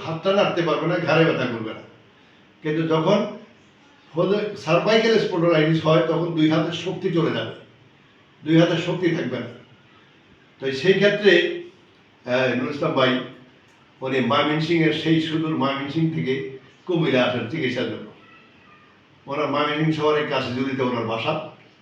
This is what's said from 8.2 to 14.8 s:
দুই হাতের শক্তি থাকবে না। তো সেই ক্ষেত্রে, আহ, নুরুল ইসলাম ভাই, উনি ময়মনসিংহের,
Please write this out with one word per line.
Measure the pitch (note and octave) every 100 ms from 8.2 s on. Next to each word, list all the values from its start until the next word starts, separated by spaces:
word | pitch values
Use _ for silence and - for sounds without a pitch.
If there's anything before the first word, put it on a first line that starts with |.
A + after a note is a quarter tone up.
| _ _
দুই | D3+ D#3+
হাতের | F3 E3
শক্তি | E3+ F3 F3 D#3+
থাকবে | B2 B2
না। | - - - - _ - _ _ _ - _ -
তো | C3+
সেই | C3+ F3+
ক্ষেত্রে, | G3 G3+ G3+ G#3 E3+ E3+ - - - - _ _ _ B2
আহ, | B2 B2+ A#2+
নুরুল | - D3
ইসলাম | D#3+
ভাই, | C3+ B2+ B2+ - - - - _ _ _ -
উনি | C3 C3+
ময়মনসিংহের, | A#2 C#3+ D3 D#3 D#3+ E3+